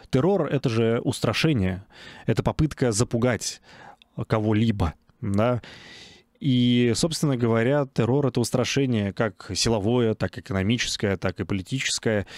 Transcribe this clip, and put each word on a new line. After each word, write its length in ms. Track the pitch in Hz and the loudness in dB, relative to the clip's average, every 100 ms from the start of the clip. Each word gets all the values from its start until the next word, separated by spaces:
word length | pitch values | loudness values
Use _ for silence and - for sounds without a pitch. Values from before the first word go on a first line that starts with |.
| - | -2
Террор — 360 | 131 165 196 - | 2 2 2 0
это 160 | 143 135 | 0 0
же 320 | 113 113 117 | 2 2 0
устрашение, 800 | 143 - 120 - 160 127 92 90 - - - - - | -2 -2 -2 0 2 2 0 -4 -10 -20 -20 -10 -2
это 160 | 113 | 0
попытка 500 | 120 - 156 - 123 | 0 0 0 2 0
запугать 680 | 104 123 117 123 104 - - - - - - _ - 113 | 2 0 2 0 0 -4 -10 -20 -20 -20 -20 _ -10 -2
кого-либо, 680 | 113 107 107 113 104 87 - _ - | 0 2 2 2 2 -2 -4 _ -10
да. 420 | 101 101 120 123 - - - - - - _ - | -4 0 2 0 -6 -20 -20 -20 -20 -20 _ -6
И, 520 | 135 123 123 120 120 110 | 0 2 4 4 2 2
собственно 400 | 170 160 151 123 | 0 0 -2 0
говоря, 500 | 117 113 117 147 135 | 2 2 2 2 0
террор — 400 | - 110 139 135 | 0 2 2 2
это 120 | 127 | 0
устрашение 720 | 113 123 113 135 135 113 101 | 0 0 0 0 0 0 -2
как 380 | - 113 - - | -2 -4 -4 -10
силовое, 600 | 90 113 113 101 123 113 | -2 0 0 2 2 2
так 220 | 107 98 104 | 0 -4 -6
и 40 | |
экономическое, 760 | - 95 95 120 - - 104 92 | -6 -2 0 0 -2 -2 -2 0
так 220 | 95 90 | -2 -4
и 40 | |
политическое. 840 | 90 101 90 135 - - 117 107 - | -4 -4 -4 -6 -4 -2 0 0 -2